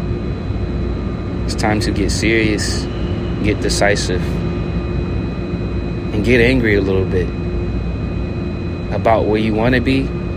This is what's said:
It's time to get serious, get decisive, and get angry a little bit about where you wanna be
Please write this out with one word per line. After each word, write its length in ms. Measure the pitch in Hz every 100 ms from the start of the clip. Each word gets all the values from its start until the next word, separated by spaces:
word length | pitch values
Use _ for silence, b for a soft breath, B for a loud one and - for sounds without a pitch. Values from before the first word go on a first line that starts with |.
| - - - - - - - - - - - - - -
It's 100 | -
time 260 | - 107 107
to 100 | 110
get 200 | 101 95
serious, 760 | - 104 113 110 101 - - - - - - - -
get 180 | 104 98
decisive, 640 | - - 101 101 - 92 85 87 85 87 - - - - - - - - - - - - - - -
and 120 | 107
get 160 | 104 123
angry 340 | 117 131 113 101
a 40 |
little 240 | 95 95
bit 240 | 90 90 87 - - - - - - - - - - - - - - - -
about 320 | 101 101 107 101
where 140 | 107
you 140 | 110
wanna 260 | 107 120 127
be 200 | 127 135 135 131 -